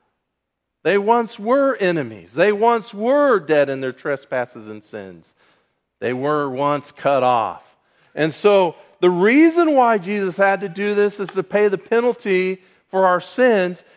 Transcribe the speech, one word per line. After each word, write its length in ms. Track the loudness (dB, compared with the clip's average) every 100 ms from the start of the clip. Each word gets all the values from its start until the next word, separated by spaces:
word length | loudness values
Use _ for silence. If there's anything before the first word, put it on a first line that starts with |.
| _ _ _ _ _ _ _ _
They 120 | -2 0
once 440 | 2 0 0 -6
were 340 | -2 0 0
enemies. 600 | 0 -2 -2 -6 -12 -8
They 180 | 0 0
once 420 | 2 2 0 -4
were 460 | -6 0 2 2 0
dead 280 | 0 0 0
in 120 | -2
their 100 | -8
trespasses 760 | -8 -8 -8 -6 -6 -6 -10 -16
and 160 | -18
sins. 500 | -16 -16 -16 -18 _ _ _ _ _ _ _ -8
They 140 | -6
were 360 | -4 -2 -2 -4
once 440 | -4 -2 -2 -6
cut 320 | -6 0 2
off. 440 | 2 2 -2 -8 _ _ _ _ _
And 180 | -4 -4
so 440 | 0 2 4 2 -4 -18 0
the 100 | 0
reason 640 | 2 4 6 4 4 2
why 240 | 2 2 2
Jesus 380 | -2 -4 -4 0
had 240 | 0 0
to 80 | -4
do 260 | -6 -2
this 240 | 0 0 -2
is 120 | -8
to 120 | -6
pay 240 | -2 0 2
the 120 | 0
penalty 840 | -2 0 0 -2 -2 -2 -2 -6 _ _ _
for 160 | 0 2
our 140 | 2
sins, 600 | -2 0 2 2 0 -6 _